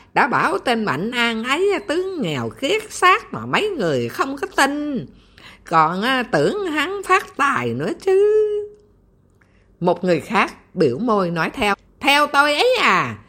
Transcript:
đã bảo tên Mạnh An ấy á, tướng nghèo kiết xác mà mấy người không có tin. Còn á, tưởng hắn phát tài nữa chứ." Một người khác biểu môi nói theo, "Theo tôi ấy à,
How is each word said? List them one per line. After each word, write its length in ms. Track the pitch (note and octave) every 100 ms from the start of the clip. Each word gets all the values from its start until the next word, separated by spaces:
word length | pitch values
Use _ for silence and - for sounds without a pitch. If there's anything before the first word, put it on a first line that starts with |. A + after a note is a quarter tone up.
| -
đã 120 | E3 B3+
bảo 320 | C4 C#4 F#4+
tên 260 | - A3+
Mạnh 260 | G#3 C3 G#3+
An 340 | B3 A#3 A3
ấy 280 | A#3+ D4 G4
á, 60 | F4+ -
tướng 340 | D#4 F#4+ F4+
nghèo 280 | F3+ C#3 A#2 -
kiết 320 | C4+ G#4+ G#4+
xác 400 | - F#4 G#4+ -
mà 140 | A#2+ A#3+
mấy 220 | E3+ G#4
người 400 | F4 E3+ C3 A#2
không 280 | - C4+ C#4
có 100 | G4 -
tin. 500 | C#4+ D4 D4 B3+ C3+ - _ - - -
Còn 380 | - E3 D#3 F#3
á, 200 | A#3 C4
tưởng 440 | A#3+ D#3+ D#3 G4+ F#4
hắn 340 | D4+ D4 G4+ F#4
phát 300 | F#4+ - -
tài 380 | C#4+ B3 A#2+
nữa 180 | B3+ E3+ F4
chứ." 460 | - F#4+ G#4 G#4+ G#4+ G#4 G#4 G#4 _ _ _ _ _ _ _ _ _ _
Một 240 | F3 F3
người 160 | F#3 E3
khác 540 | - G#3+ C#4+ - _
biểu 240 | - D3 B2+
môi 320 | A#3+ G#3 F3+
nói 200 | E3+ F3
theo, 240 | C#4 G#3 G3 _ _
"Theo 260 | - C#4+ D4
tôi 280 | C#4 D4
ấy 220 | D4 A#4+ B4
à, 380 | C#4+ F#3 C3 G#2